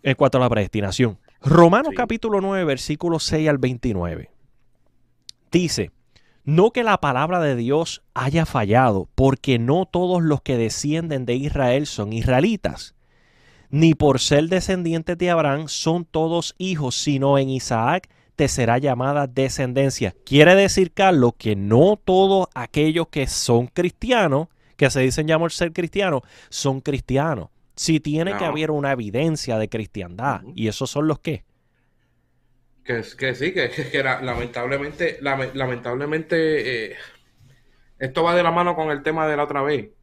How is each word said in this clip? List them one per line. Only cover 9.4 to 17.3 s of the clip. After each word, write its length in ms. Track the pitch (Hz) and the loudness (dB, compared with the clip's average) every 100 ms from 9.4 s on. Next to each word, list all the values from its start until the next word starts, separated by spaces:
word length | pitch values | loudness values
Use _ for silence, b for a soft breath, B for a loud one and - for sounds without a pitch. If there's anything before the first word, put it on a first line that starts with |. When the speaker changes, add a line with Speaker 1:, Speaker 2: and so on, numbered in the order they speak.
| - 120 | 0 0
Speaker 1:
no 280 | 117 165 185 | 2 0 0
todos 360 | 175 180 180 | -2 0 2
los 200 | 160 143 | 2 0
que 140 | - 123 | 0 -2
descienden 680 | 113 - 143 160 165 139 123 | -2 -2 -4 -2 -2 -6 -2
de 80 | |
Israel 520 | 123 143 143 127 131 151 | -4 -2 0 2 0 -2
son 260 | - 104 | -6 -6
israelitas, 840 | 113 113 127 185 220 - - - _ b b b b b b b | -2 2 2 2 0 -6 -8 -18 _ b b b b b b b
ni 240 | 143 165 | 4 4
por 260 | 156 151 127 | 6 4 2
ser 280 | - 147 160 | 2 2 2
descendientes 680 | 185 170 185 170 165 160 170 | -2 0 -2 -2 -4 -4 -4
de 120 | 180 | 0
Abraham 380 | 170 151 139 156 | 2 0 -2 -6
son 360 | - 160 170 | -4 -2 -2
todos 500 | 170 160 160 170 160 - | -2 -2 0 -2 -4 -8
hijos, 380 | 185 165 135 - | -6 -4 -4 -4
sino 420 | - 135 139 | -2 0 2